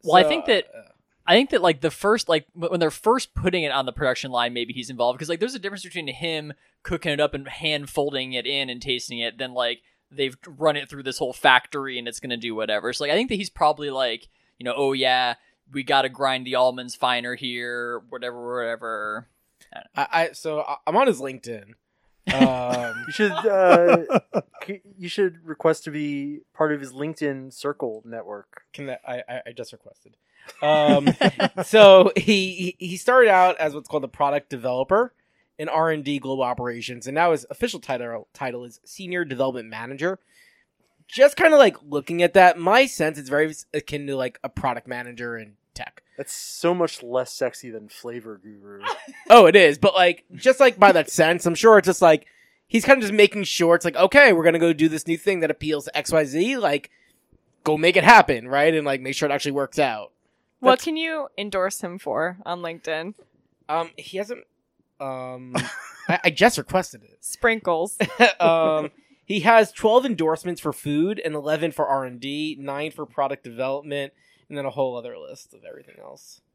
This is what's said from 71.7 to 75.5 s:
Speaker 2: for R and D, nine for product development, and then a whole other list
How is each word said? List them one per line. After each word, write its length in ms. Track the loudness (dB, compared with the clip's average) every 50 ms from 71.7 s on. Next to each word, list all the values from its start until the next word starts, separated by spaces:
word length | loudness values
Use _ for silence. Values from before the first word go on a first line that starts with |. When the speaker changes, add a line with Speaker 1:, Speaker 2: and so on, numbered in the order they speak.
Speaker 2:
for 140 | -4 -4 -2 -2
R 160 | 0 -2 -2
and 160 | -6 -12 -12
D, 380 | -12 -10 -8 -8 -8 -8 -10 -10
nine 300 | -10 -10 -8 -8 -8 -10
for 160 | -10 -12 -16
product 380 | -12 _ -4 -4 -4 -4 -8 _
development, 680 | -18 -10 -8 -6 -6 -6 -8 -8 -10 -8 -8 -8 -10 _ _ _ _ _ _ _ _
and 80 | -14 -10
then 80 | -10
a 60 | -10
whole 260 | -6 -4 -6 -6 -6 -10
other 180 | -14 -14 -18 -18
list 340 | -18 -20 -20 -20 -20 _